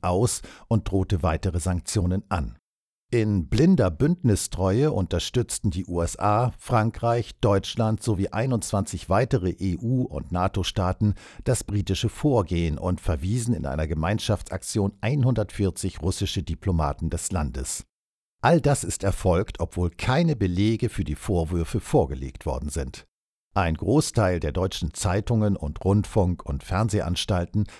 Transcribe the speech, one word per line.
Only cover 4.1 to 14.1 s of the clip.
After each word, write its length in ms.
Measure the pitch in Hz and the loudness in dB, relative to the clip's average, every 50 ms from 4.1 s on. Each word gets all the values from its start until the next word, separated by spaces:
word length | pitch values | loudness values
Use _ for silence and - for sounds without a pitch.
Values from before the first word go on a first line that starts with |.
| 175 - - 120 101 - - - - - 95 95 95 120 147 151 | 2 2 4 4 4 4 2 -4 -4 0 0 2 2 4 2 2
unterstützten 800 | - - 92 - 95 92 - - - 123 117 - - - - 104 | 2 0 -2 0 0 -2 -2 -2 -2 -2 -2 -2 -4 -2 -2 -2
die 140 | 80 90 90 | -2 -2 -6
U 160 | - 87 85 | -4 -2 -2
S 160 | 85 82 - - | -2 -2 -2 -2
A, 340 | - 104 104 110 123 120 - - | 0 2 2 2 2 0 -2 -6
Frankreich, 800 | - - 127 113 107 113 - - - 117 117 120 110 - - - | -6 0 2 2 2 2 -2 -2 -2 0 0 0 -2 -6 -8 -2
Deutschland 600 | - 107 101 98 - - - - 113 110 107 101 | 2 2 2 2 2 -2 -2 0 0 0 0 0
sowie 280 | - 120 107 90 95 - | 0 -2 0 0 0 -2
einundzwanzig 800 | - 101 120 135 127 113 - - - 101 95 - - 87 - - | -2 -2 0 0 0 -2 -2 0 -2 -2 -2 -2 -6 -8 -2 0
weitere 400 | 92 104 127 117 - 110 90 92 | 2 2 2 2 0 0 0 0
E 280 | 85 - 92 98 85 78 | -2 0 -2 -2 -2 0
U 260 | 117 117 131 127 127 | 0 0 0 0 0
und 280 | - - 69 - - | -2 -4 -8 -6 -4
nato-Staaten 840 | 87 90 90 98 - 98 87 - - - 92 90 95 - 107 104 98 - - - - - - | -2 0 0 0 0 0 -4 -2 0 0 0 0 2 2 2 2 0 0 -6 -20 -16 -8 -2
das 200 | - 123 - - | 0 0 0 -2
britische 460 | - 101 104 98 - 95 - - 110 | -4 -2 -2 0 0 -2 0 0 -2
Vorgehen 680 | - - - 151 135 113 92 - 90 85 85 80 73 - | -2 0 0 2 4 4 2 2 2 0 2 0 0 -2
und 240 | - 90 90 82 | -2 -2 -2 -2
verwiesen 520 | - - 85 67 80 92 110 123 113 120 117 | 0 -2 -2 0 0 -2 -2 -2 0 -2 -2
in 120 | 80 67 | -2 -2
einer 220 | 69 67 78 80 76 | -4 -2 -2 -2 -2
Gemeinschaftsaktion 1080 | 82 78 78 87 | -2 -2 0 0